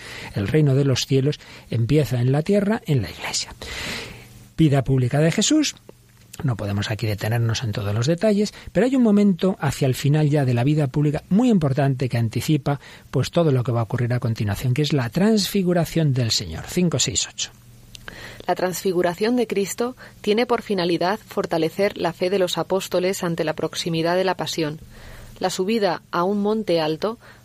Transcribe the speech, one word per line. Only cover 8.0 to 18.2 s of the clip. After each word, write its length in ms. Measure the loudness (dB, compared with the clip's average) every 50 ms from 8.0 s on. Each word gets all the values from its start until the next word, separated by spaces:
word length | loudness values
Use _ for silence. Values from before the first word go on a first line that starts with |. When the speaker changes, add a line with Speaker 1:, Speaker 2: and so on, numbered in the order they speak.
| 0 0
Speaker 1:
detalles, 460 | 0 0 2 2 2 2 0 -2 -4 -10 -16 -4 0
pero 120 | 0 2
hay 100 | 2 4 4
un 60 | 4
momento 520 | 4 6 6 4 4 2 2 0 0 0 0
hacia 240 | -2 -4 -2 0 0
el 100 | 0 0
final 340 | 0 2 2 2 4 4 2
ya 140 | 2 2 2
de 100 | 2 2
la 120 | 2 2
vida 220 | 2 2 2 0 0
pública 360 | 0 0 0 0 0 -2 -2 0
muy 200 | 2 4 4 4
importante 600 | 4 4 4 2 2 2 2 2 2 0 -2 -2
que 80 | 0 0
anticipa, 640 | -2 -2 -2 -2 0 0 0 0 0 -2 -4 -4 -6 -12 -20 -20 -18 -4
pues, 220 | -2 -2 -2 0
todo 220 | 0 2 2 4 2
lo 100 | 2 2
que 80 | 0
va 80 | 0 -2
a 40 | -2
ocurrir 280 | -2 -2 -2 0 0
a 80 | 0 0
continuación, 540 | 0 -2 -2 -2 -2 -2 -2 -2 0 0 0
que 80 | 2
es 100 | 0 2
la 180 | 0 0 0 0
transfiguración 1040 | 0 2 2 4 4 2 0 0 0 0 2 2 2 2 0 0 0 2 2 2 2
del 180 | 2 0 0
Señor. 340 | 0 -2 -4 -6 -8 -10 -10 -4
Cinco 320 | -2 0 2 2 2 0
seis 260 | -2 -2 -2 -2 -4
ocho. 260 | -4 -6 -8 -10 -10 -10 -16 -20 -20 -20 -20 -20 -20 -20 -20 -18 -18 -18 -16